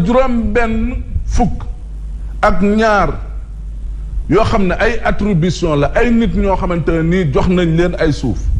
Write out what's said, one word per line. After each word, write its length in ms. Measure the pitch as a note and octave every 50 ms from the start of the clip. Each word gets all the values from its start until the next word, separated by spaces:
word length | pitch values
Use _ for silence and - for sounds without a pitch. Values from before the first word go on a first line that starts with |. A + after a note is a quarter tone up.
| E3+
juróom 460 | G3+ A#3+ C4 C4 B3 B3 A#3 A3 G#3 G#3
benn 500 | A#3 A#3 A3 A3+ A3 A3+ B3 B3+ - - - - - -
fukk 380 | - - - A#3+ - - - - - - - - - - - - - - - - - - -
ak 200 | G3+ G#3+ G3+ F3
ñaar 520 | G3 G3+ G#3 A3 A3+ A3 G#3 G3 F3 C#3+ A2+ - - - - - - - - - - - - - - - - - - - - - - -
yoo 140 | D#3 G#3 A3+
xam 240 | - A#3 G#3+ F#3+
ne 60 | F3+ E3+
ay 220 | - - - A3+ - -
attribution 720 | - - - G3+ G#3 G3 D3+ E3 F#3 - - F3 D#3+ D3+ C#3+
la, 120 | C#3+ - -
ay 160 | G#3+ A#3 A#3+
nit 240 | A#3 A3+ A#3 F#3 E3+
ñoo 200 | G#3 G3 G3 F#3
xamante 340 | F3 F#3+ F3+ F3 E3+ C#3 E3+
ne 100 | E3 E3 D#3+
nii 280 | E3 F3 F#3+ F3+ C#3 B2
jox 140 | F#3+ F#3
nañ 280 | F3+ F#3 F3+ F3+ E3 D#3+
leen 200 | E3+ F3 F3+ E3+ -
ay 120 | E3 D#3 C#3
suuf. 260 | - - A#2+ - - - - -